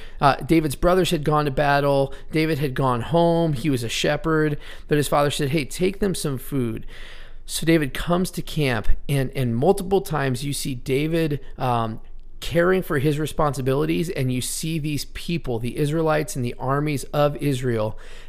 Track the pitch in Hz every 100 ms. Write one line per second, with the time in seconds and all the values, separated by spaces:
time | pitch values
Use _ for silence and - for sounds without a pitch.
0 | - - 147 - - 160 156 127 175 185
1 | 170 170 151 151 147 139 147 143 143 139
2 | 139 - - 156 156 156 147 127 135 120
3 | 107 165 170 170 165 143 156 131 113 -
4 | 165 147 165 156 156 147 - - - 147
5 | 139 151 147 - 147 160 131 - 185 196
6 | 202 165 156 131 - 139 120 110 - -
7 | - - - - - - 156 165 143 -
8 | - 175 185 - - - 143 117 - -
9 | - 139 131 - 127 117 147 196 185 190
10 | 196 151 139 123 143 139 156 127 - 135
11 | 151 165 160 143 - - 131 120 113 113
12 | - - - - - 160 175 185 180 151
13 | 147 147 156 - 151 135 127 131 156 170
14 | 170 - 131 127 - - 160 165 151 143
15 | - - - 170 - 117 120 113 147 156
16 | 160 151 151 143 120 - 123 139 151 143
17 | - 147 147 143 143 131 127 117 107 -
18 | - -